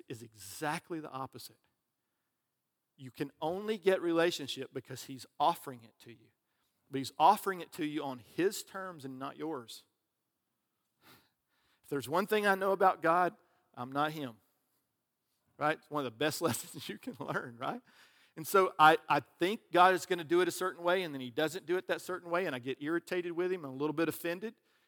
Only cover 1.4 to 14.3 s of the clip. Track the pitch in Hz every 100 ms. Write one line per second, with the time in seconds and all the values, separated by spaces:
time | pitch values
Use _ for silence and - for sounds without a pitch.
1.4 | - _ _ _ _ _ _ _ _ _
2.4 | _ _ _ _ _ - 131 - 147 -
3.4 | 156 185 208 220 175 185 170 165 175 170
4.4 | 139 - 127 135 - 127 - 131 - -
5.4 | 151 160 - 123 117 _ - 113 98 _
6.4 | _ _ _ _ _ 139 131 - 156 208
7.4 | 196 185 165 - 151 151 143 127 104 -
8.4 | 185 214 - 196 190 165 135 131 135 135
9.4 | 151 147 113 - - _ _ _ _ _
10.4 | _ _ _ _ _ _ _ - _ _
11.4 | _ _ _ _ - 143 123 165 202 214
12.4 | 208 190 190 190 190 - 165 170 175 -
13.4 | _ _ _ - 123 139 151 156 135